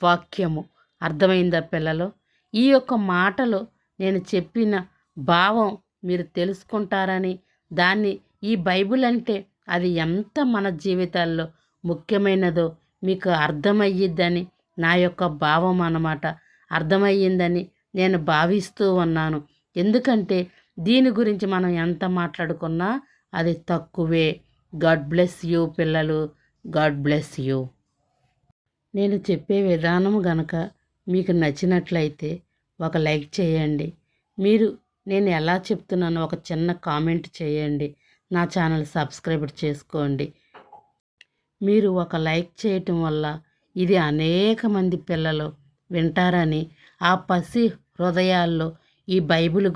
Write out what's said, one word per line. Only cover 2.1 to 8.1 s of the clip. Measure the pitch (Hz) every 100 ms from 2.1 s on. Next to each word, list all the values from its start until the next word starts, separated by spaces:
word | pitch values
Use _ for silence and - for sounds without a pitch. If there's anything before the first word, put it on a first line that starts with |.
| - _ _ _ 220
ఈ | 262
యొక్క | 269 262 240 196
మాటలు | 180 190 190 247 196 220 _ _ -
నేను | 190 190 185
చెప్పిన | 190 170 233 214 196 185 _ _ -
భావం | 135 170 190 226 208 202 _ _ 180
మీరు | 180 170 180
తెలుసుకుంటారని, | 180 190 - 220 196 196 190 185 185 185 _ _ _
దాన్ని | 160 180 202 208